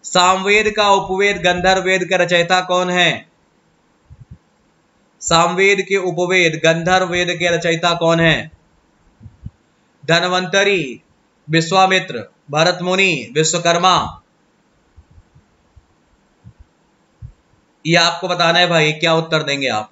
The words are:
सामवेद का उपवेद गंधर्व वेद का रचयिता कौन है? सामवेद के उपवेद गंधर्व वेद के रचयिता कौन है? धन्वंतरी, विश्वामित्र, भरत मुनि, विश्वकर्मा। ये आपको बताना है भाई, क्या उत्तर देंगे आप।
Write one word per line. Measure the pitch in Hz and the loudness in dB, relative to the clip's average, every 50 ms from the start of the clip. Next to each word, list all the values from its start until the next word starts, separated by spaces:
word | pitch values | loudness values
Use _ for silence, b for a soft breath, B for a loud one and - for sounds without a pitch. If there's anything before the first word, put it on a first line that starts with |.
| _ | _
सामवेद | - - 185 180 180 190 190 185 196 208 214 214 214 208 | -2 0 2 2 4 2 2 2 2 2 2 2 0 -2
का | 214 208 208 | 0 2 2
उपवेद | 196 190 180 - 185 185 202 202 202 170 165 | 2 2 2 -2 -2 0 0 0 0 0 0
गंधर्व | 180 180 175 175 185 190 190 175 | 0 0 2 2 2 2 2 2
वेद | 185 190 185 180 | 0 0 0 0
का | 165 185 180 | -2 0 0
रचयिता | 175 170 180 175 170 170 185 185 185 | 0 2 2 0 2 2 0 -2 0
कौन | 180 180 180 180 180 | 0 -2 -2 0 0
है? | 180 180 175 165 131 - - _ _ _ _ _ _ _ _ _ _ _ _ _ _ _ _ _ - _ - _ - - _ _ _ _ _ _ _ _ _ _ _ _ _ _ _ _ | 0 0 0 0 0 -2 -10 _ _ _ _ _ _ _ _ _ _ _ _ _ _ _ _ _ -20 _ -20 _ -20 -20 _ _ _ _ _ _ _ _ _ _ _ _ _ _ _ _
सामवेद | - - 170 165 170 180 185 180 196 196 202 190 | -4 0 2 2 2 2 0 0 2 2 2 0
के | 190 - 196 196 | -2 -2 -2 -2
उपवेद | 185 185 165 160 180 180 185 185 175 165 156 147 - | -2 -4 -2 -2 -2 0 2 2 2 2 0 2 2
गंधर्व | 160 165 170 170 175 185 185 185 175 | 2 2 2 0 0 0 0 0 0
वेद | 170 180 180 175 | -2 -2 -2 -2
के | 175 160 175 175 | -4 -2 -2 -2
रचयिता | 170 170 170 175 165 160 170 175 170 | -2 0 0 -2 -2 0 0 -2 -2
कौन | 170 170 165 165 165 | 0 0 0 2 2
है? | 165 165 151 127 113 160 - _ _ _ _ _ _ _ _ _ _ _ _ _ - - _ _ - - _ _ _ _ _ _ _ _ _ _ - | 2 2 2 0 -4 -10 -16 _ _ _ _ _ _ _ _ _ _ _ _ _ -20 -20 _ _ -20 -20 _ _ _ _ _ _ _ _ _ _ -4
धन्वंतरी, | 139 165 170 175 180 180 180 185 170 165 196 202 196 202 180 151 131 117 - _ _ _ _ _ _ _ _ _ - | -2 0 0 0 0 -2 -2 -2 -2 0 0 2 2 0 0 -2 -6 -10 -14 _ _ _ _ _ _ _ _ _ -2
विश्वामित्र, | 156 165 160 - 185 190 190 185 185 185 185 - - - - - _ _ _ - | 0 0 0 2 2 2 4 4 2 0 -2 -4 -10 -12 -12 -14 _ _ _ -6
भरत | 143 151 160 180 180 175 | -2 0 0 0 0 -2
मुनि, | 175 180 185 190 196 190 170 139 117 117 120 | -2 -4 0 0 0 0 0 -4 -6 -6 -4
विश्वकर्मा। | 151 156 151 165 175 165 170 170 175 175 185 180 156 120 - - - _ _ _ _ _ _ _ _ _ _ _ _ _ _ _ - - _ _ - - _ _ - _ _ _ _ _ _ _ - _ _ _ _ _ _ _ _ _ _ _ _ _ - _ _ - _ _ _ _ _ _ _ _ _ _ _ - - - _ _ _ _ _ _ _ _ _ _ | -2 -2 0 -2 -2 -2 0 -2 2 2 2 2 2 0 -4 -10 -16 _ _ _ _ _ _ _ _ _ _ _ _ _ _ _ -20 -20 _ _ -20 -20 _ _ -20 _ _ _ _ _ _ _ -20 _ _ _ _ _ _ _ _ _ _ _ _ _ -20 _ _ -20 _ _ _ _ _ _ _ _ _ _ _ -20 -20 -20 _ _ _ _ _ _ _ _ _ _
ये | 151 165 175 | 0 2 2
आपको | 170 170 170 - - 185 | 2 2 0 -4 -4 -4
बताना | 180 175 175 165 170 175 | -2 0 0 2 2 2
है | 180 170 | 2 2
भाई, | 170 165 156 151 151 | 2 2 2 2 0
क्या | 156 170 165 160 | -2 -2 0 0
उत्तर | 160 160 160 156 156 143 | 0 0 -2 -2 -2 -2
देंगे | 139 139 139 139 127 | -2 -4 -4 -4 -4
आप। | 113 107 107 - | -4 -4 -6 -8